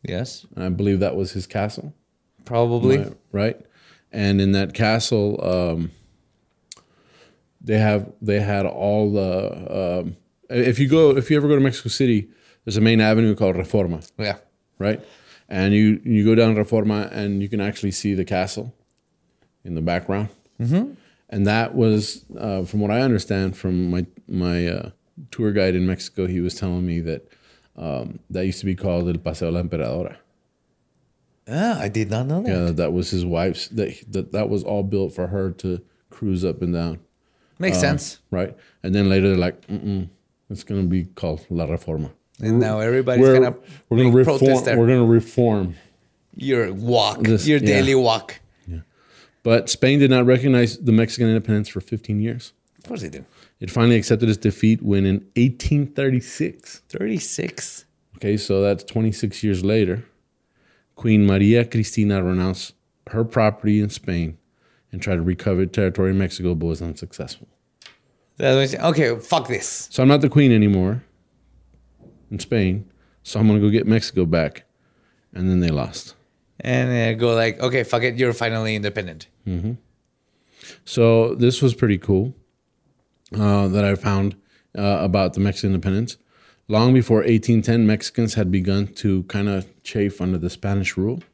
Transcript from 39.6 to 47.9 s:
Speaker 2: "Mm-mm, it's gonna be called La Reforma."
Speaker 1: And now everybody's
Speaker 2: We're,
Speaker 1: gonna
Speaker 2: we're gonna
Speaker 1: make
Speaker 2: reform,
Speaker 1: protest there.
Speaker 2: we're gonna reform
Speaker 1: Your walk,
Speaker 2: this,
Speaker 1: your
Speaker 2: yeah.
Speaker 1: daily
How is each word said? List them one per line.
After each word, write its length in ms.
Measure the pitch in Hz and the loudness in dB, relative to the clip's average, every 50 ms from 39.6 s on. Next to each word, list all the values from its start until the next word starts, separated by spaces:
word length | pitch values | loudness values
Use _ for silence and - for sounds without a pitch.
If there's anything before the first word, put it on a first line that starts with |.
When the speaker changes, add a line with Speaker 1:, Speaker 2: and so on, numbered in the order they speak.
| _ - | _ -10
Speaker 2:
"Mm-mm, 420 | 98 101 - 104 98 95 92 87 _ _ _ _ _ _ _ _ | -10 -8 -6 -6 -6 -6 -6 -8 _ _ _ _ _ _ _ _
it's 140 | 104 95 - | -14 -14 -10
gonna 200 | - 104 98 95 | -6 -4 -2 0
be 220 | 90 87 95 85 | 0 0 -2 -2
called 400 | 90 - - - 87 78 76 - _ | -4 -8 -8 -6 -6 -6 -6 -8 _
La 160 | 87 85 82 | -6 -4 -4
Reforma." 460 | 73 80 82 - - 80 76 76 67 - _ _ _ _ - | -4 -4 -6 -6 -6 -8 -6 -8 -10 -12 _ _ _ _ -8
Speaker 1:
And 200 | - 107 113 117 | -2 0 2 2
now 200 | 127 110 107 107 | 2 2 0 -2
everybody's 420 | 107 117 120 131 131 123 127 123 | -2 0 0 0 0 2 4 6
Speaker 2:
We're, 120 | 127 131 131 | 6 8 8
Speaker 1:
gonna 220 | 127 131 123 123 - - - - - _ _ | 6 6 4 0 -6 -14 -20 -20 -20 _ _
Speaker 2:
we're 80 | - 117 | 2 4
gonna 120 | 127 123 | 4 6
Speaker 1:
make 80 | 117 127 | 6 6
Speaker 2:
reform, 200 | 131 143 151 135 | 6 6 4 4
Speaker 1:
protest 260 | 131 135 135 127 120 | 4 4 4 4 2
there. 120 | 123 117 117 | 2 2 4
Speaker 2:
we're 100 | 113 113 | 4 4
gonna 180 | 131 127 120 | 4 4 6
reform 720 | 113 117 117 113 - - - 123 117 107 104 95 87 85 - _ _ _ _ _ _ _ _ _ _ - | 6 6 4 4 0 -2 0 2 2 2 0 -2 -4 -8 -10 _ _ _ _ _ _ _ _ _ _ -18
Speaker 1:
Your 380 | - - 135 131 120 113 95 98 | -10 -4 -2 0 0 0 -2 -4
walk, 460 | 95 107 117 120 117 104 107 104 - | -6 -4 0 2 2 2 0 -2 0
Speaker 2:
this, 260 | - 110 113 101 - 147 | 2 2 2 2 4 2
Speaker 1:
your 120 | 151 143 | 2 2
Speaker 2:
yeah. 60 | 127 | 4
Speaker 1:
daily 300 | - 139 135 131 135 | 4 4 4 4 4